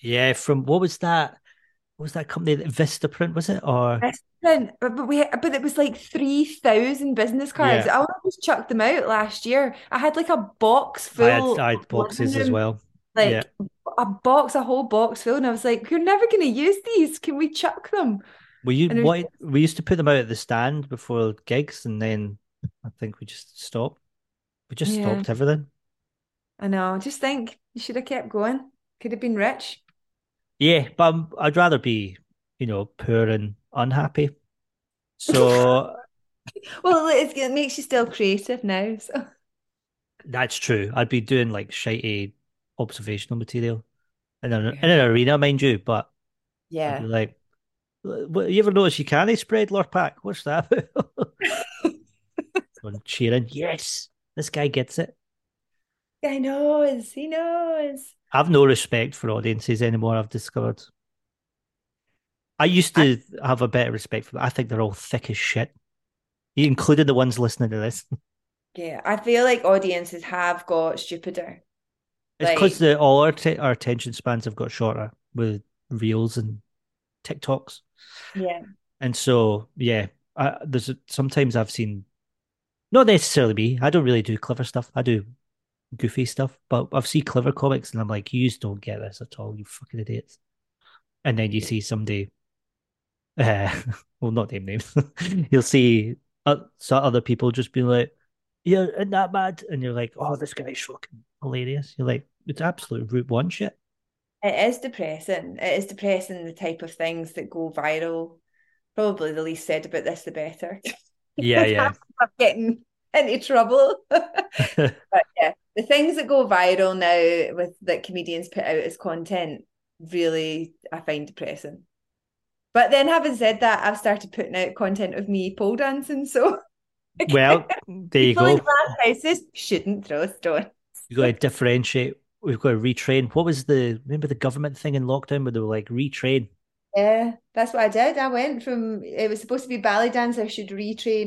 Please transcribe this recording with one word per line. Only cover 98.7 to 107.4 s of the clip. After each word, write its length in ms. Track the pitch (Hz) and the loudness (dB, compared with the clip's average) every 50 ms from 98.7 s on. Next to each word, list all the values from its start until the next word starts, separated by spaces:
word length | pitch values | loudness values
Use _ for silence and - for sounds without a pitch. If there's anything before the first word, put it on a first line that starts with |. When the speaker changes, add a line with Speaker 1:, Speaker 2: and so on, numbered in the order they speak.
| 190 190 185 180 - | 2 2 2 0 -2
Speaker 1:
isn't 140 | 180 202 196 | -4 -4 -2
that 220 | 196 190 196 175 190 | 0 -2 -2 0 -2
mad?" 320 | 196 190 185 180 - - - | -2 -4 -4 -6 -8 -12 -10
And 120 | 165 135 127 | -8 -6 -6
you're 100 | 127 120 | -6 -6
like, 180 | 120 120 113 _ - | -6 -6 -8 _ -8
"Oh, 180 | 120 123 143 | -6 -6 -6
this 160 | 135 151 - - | -6 -8 -10 -10
guy's 260 | - 135 131 135 - | -12 -12 -12 -12 -12
fucking 420 | - - 131 - - - - 110 _ _ _ _ 143 | -12 -14 -14 -18 -20 -20 -20 -20 _ _ _ _ -10
hilarious." 520 | 135 127 127 123 127 139 143 139 - - | -8 -6 -6 -6 -6 -6 -8 -8 -8 -8
You're 100 | - 131 | -6 -2
like, 200 | 123 120 123 - _ _ _ _ | -2 -2 -4 -4 _ _ _ _
"It's 140 | 170 143 - | -12 -8 -4
absolute 500 | 160 175 180 - - - 117 117 120 104 | -4 -4 -4 -6 -10 -10 -8 -8 -6 -4
Route 180 | 120 123 120 131 | -4 -4 -2 -2
One 180 | 120 120 147 180 | -2 -2 -2 -2
shit." 280 | - - 208 202 - _ _ _ _ _ _ _ _ _ _ _ _ _ - | -4 -6 -8 -8 -8 _ _ _ _ _ _ _ _ _ _ _ _ _ -4
Speaker 2:
It 260 | 202 - - 202 233 | -2 0 0 0 0
is 100 | 247 - | 0 -2
depressing. 800 | - 262 233 - 175 156 156 160 - - 190 165 165 175 185 - | -8 -12 -10 -8 -8 -8 -8 -10 -8 -6 -6 -6 -8 -10 -12 -8
It 180 | - 185 143 190 | -4 -2 -2 -2
is 80 | 202 | -4
depressing, 580 | 196 196 - 208 202 190 185 190 - 190 180 170 | -6 -8 -6 -2 -2 -2 -2 -4 -8 -12 -12 -14
the 80 | 165 165 | -14 -12
type 300 | - 196 165 165 165 170 | -10 -8 -8 -8 -8 -12
of 100 | 165 165 | -14 -10
things 380 | - 165 165 165 165 165 160 - | -6 -6 -6 -6 -6 -10 -12 -12
that 140 | 165 | -12